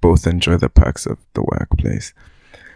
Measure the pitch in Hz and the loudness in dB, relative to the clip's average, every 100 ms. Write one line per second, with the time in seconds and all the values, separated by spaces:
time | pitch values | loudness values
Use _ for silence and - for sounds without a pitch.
0 | 87 80 85 87 - 87 - - - - | 4 4 2 0 0 0 2 2 0 -2
1 | - - _ - - - - - - 52 | -8 -10 _ -6 -4 -4 -4 -4 -2 -6
2 | - _ - _ _ - - | -8 _ -20 _ _ -20 -20